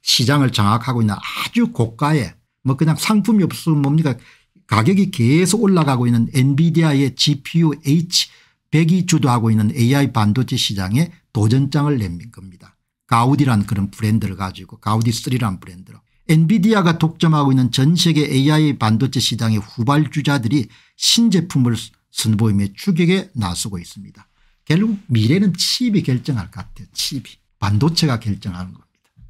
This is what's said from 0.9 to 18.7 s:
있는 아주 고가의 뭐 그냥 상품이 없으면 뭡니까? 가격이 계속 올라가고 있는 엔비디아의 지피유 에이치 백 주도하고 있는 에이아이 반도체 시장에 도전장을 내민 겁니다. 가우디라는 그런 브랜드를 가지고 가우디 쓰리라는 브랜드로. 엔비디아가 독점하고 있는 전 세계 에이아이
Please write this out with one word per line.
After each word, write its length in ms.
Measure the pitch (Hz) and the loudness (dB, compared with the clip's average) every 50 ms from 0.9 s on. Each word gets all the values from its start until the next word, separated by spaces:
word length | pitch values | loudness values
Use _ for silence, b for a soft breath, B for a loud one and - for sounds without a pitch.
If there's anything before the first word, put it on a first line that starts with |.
| 120 120 | -2 0
있는 120 | 113 107 98 | 0 0 -2
아주 580 | 90 - - - - - - - 233 233 - | -4 -8 -10 -10 -8 -8 -4 -2 0 0 0
고가의 600 | - - 117 110 - - 147 143 160 147 107 82 - _ _ _ _ _ | 0 -2 -4 -2 -4 -4 -2 0 0 0 -2 -4 -10 _ _ _ _ _
뭐 140 | - 131 135 | -4 -2 -2
그냥 200 | 135 165 156 156 | 0 0 0 0
상품이 460 | - - - 220 214 196 220 220 202 165 | 0 0 0 0 0 2 2 2 2 2
없으면 380 | - - - - 165 156 147 | 0 -2 -4 -2 0 0 2
뭡니까? 320 | 139 139 147 160 156 143 120 - B B B B B B _ _ _ | 2 2 2 2 2 0 -2 -6 B B B B B B _ _ _
가격이 440 | - 104 104 113 151 196 190 196 - | -2 0 2 2 2 2 2 2 0
계속 520 | - - 117 117 143 170 185 180 202 226 | 0 0 2 4 4 4 2 2 0 2
올라가고 440 | 233 196 190 170 151 175 131 120 123 | 2 2 2 2 2 2 0 0 2
있는 220 | 120 120 117 117 113 | 2 2 2 0 0
엔비디아의 840 | - 135 127 139 139 139 165 170 160 165 165 156 143 135 139 127 131 | 0 2 2 2 2 2 2 2 2 2 2 2 2 2 0 -2 -2
지피유 560 | - - 151 147 139 - - - 165 170 156 139 - - | -2 0 0 -2 -2 -4 -4 0 2 2 2 0 -2 -2
에이치 440 | 135 147 175 165 180 - - - b b b b b b b b _ | 0 0 0 0 -2 -2 -4 -4 b b b b b b b b _
백 180 | - 151 170 156 180 185 175 | 0 2 2 2 2 2 2
주도하고 440 | 180 170 151 - 135 120 120 110 113 | 0 0 2 2 2 2 2 2 2
있는 200 | 110 110 107 107 - | 2 2 0 0 0
에이아이 380 | 135 117 120 139 139 143 123 | 0 2 2 2 2 0 0
반도체 440 | - 117 107 104 101 127 123 - 131 | 0 0 0 2 2 0 -2 -2 -2
시장에 560 | 113 - - 110 98 92 95 107 135 175 170 B B B B - | -4 -4 -4 -4 -6 -4 -2 0 -2 -2 -2 B B B B -2
도전장을 640 | 113 104 107 127 135 143 143 147 151 143 147 147 113 | 0 0 2 2 2 0 0 -2 -2 -2 0 -2 -2
내민 320 | 104 87 85 87 110 117 | -4 -6 -8 -10 -14 -18
겁니다. 460 | - - 95 95 90 - - - _ _ _ _ _ _ _ | -20 -20 -20 -20 -20 -20 -20 -20 _ _ _ _ _ _ _
가우디라는 600 | - 123 117 120 127 143 - 147 131 117 104 101 | 0 0 2 2 2 2 2 2 2 2 0 0
그런 240 | - 98 98 98 98 | -2 -4 -4 -6 -6
브랜드를 460 | - - 110 107 110 107 98 95 95 | -6 -6 -2 -2 -2 -2 -2 -4 -8
가지고 420 | 90 98 92 90 - 92 - - - | -8 -8 -10 -10 -14 -18 -20 -16 -10
가우디 340 | - 104 107 110 117 120 | -4 -2 -2 0 0 -2
쓰리라는 480 | 113 - - 139 127 120 123 107 92 87 | -2 -4 -4 -4 -4 -2 -2 -4 -6 -8
브랜드로. 380 | - - 87 90 - - - - _ _ _ _ _ - | -12 -18 -20 -20 -20 -20 -20 -20 _ _ _ _ _ 2
엔비디아가 680 | 160 160 165 160 214 214 170 220 220 202 185 175 165 165 | 2 4 4 4 2 2 2 2 2 2 2 2 2 0
독점하고 540 | 165 160 - - 175 165 156 151 143 139 | 0 -2 0 0 0 2 2 2 2 2
있는 180 | 131 131 127 117 | 2 2 2 0
전 260 | - 131 131 156 175 | 0 2 2 2 2
세계 260 | 165 - 170 160 156 | 2 2 2 2 0
에이아이 560 | 147 - - 131 135 151 156 156 156 147 | 0 0 0 0 2 2 2 2 2 0